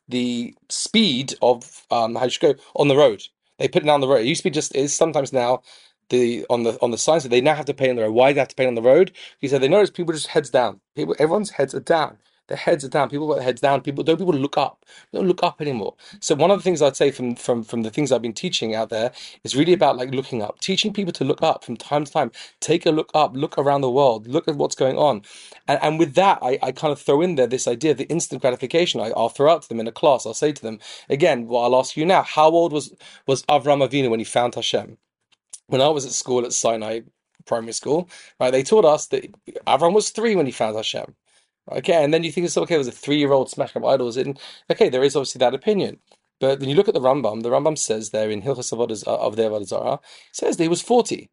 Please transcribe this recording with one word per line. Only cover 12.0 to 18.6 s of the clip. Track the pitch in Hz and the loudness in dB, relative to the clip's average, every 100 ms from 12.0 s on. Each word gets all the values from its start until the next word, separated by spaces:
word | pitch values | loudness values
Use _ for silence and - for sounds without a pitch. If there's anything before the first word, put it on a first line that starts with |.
| 143 110 _ _ _ | 0 -6 _ _ _
Their | - | -6
heads | - 160 135 | -2 -2 0
are | |
down. | 156 127 | -2 -2
People | 143 156 | -2 -2
got | 143 | -2
their | |
heads | 127 123 | -2 0
down. | 139 139 | 0 0
People | 143 143 139 | -2 -4 0
don't, | 165 | 0
people | 185 | 0
look | 143 143 - | 0 0 0
up. | 143 - _ - _ | -2 -4 _ -20 _
They | - | -2
don't | 185 | 0
look | 175 | 2
up | 175 - | 0 -2
anymore. | 151 123 - - - - | -6 -4 -6 -10 -18 -14
So | - | -2
one | 147 165 | 2 4
of | 196 | 4
the | |
things | 170 165 | 2 2
I'd | 143 135 | 2 2
say | 143 | 0
from, | 131 123 117 | 0 -6 -6
from, | - 120 | -2 -4
from | 110 120 | -4 -6
the | 110 | -4
things | 110 143 | -4 0
I've | 123 | 0
been | 117 | -2
teaching | 107 - - | -6 -6 -4